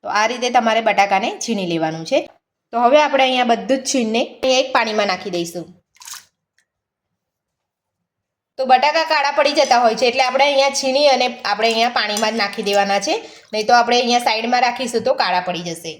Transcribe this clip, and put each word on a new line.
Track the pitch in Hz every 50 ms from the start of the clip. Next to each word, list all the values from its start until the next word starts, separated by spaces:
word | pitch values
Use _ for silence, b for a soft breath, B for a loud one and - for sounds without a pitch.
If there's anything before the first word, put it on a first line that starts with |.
તો | - 202 190 208
આ | 214 226
રીતે | 247 240 240 254 240
તમારે | 247 226 226 220 226 226 220
બટાકાને | 196 190 202 202 202 190 214 302 415 381 -
છીણી | - 226 202 185 170
લેવાનું | 170 165 160 160 160 160 165 -
છે. | 269 302 - - - _ _ _ _ _ _ _
તો | - 233
હવે | 240 240 269 302 302
આપણે | 285 277 269 269
અહીંયા | 262 254 254 247 233
બધું | 233 208 190 202 269 269
જ | 262 -
છીણને | - 269 233 214 220 233
અહીંયા | - - - - - 262 262 262
એક | 262 254 -
પાણીમાં | 262 226 226 214 214 208 202
નાખી | 185 185 - 208 180
દઈશું. | 175 170 170 - 180 160 185 180 _ _ _ _ _ - - - - _ _ _ _ _ _ _ _ _ _ _ _ _ _ _ _ _ _ _ _ _ _ _ _ _ _ _ _ _ _ _ _ _ _ _ _ _ _ _ _ _ _ _ _ _ _ _ -
તો | 262 254
બટાકા | 254 247 262 294 302 330 320 320
કાળા | 311 302 277 285 285 311
પડી | 285 294 294 311
જતા | 277 - 254 240 247
હોય | 233 233 240
છે, | 262 240
એટલે | 240 269 262 254
આપણે | 247 262 269 285
અહીંયા | 285 269 277 277 269 -
છીણી | 269 262 262 277 294 285 262
અને | 247 247 247
આપણે | 240 - - - 208 202 220 233
અહીંયા | 226 226 233 240 233 254
પાણીમાં | 214 208 208 208 220 214 220
જ | 233 208
નાખી | 202 - 233 208 202
દેવાના | 202 202 202 196 196 202 196 294
છે, | 349 466 B B B B B B
નહીં | - 214 214 214
તો | 240 240
આપણે | 233 233 240 240
અહીંયા | 254 233 240 240 240 262
સાઈડમાં | 220 220 226 240 247 247 247 240
રાખીશું | 240 247 262 226 - 233 190 254
તો | 262 -
કાળા | 240 185 180 180 175 180
પડી | 180 170 175 170
જશે. | 165 165 - 165 151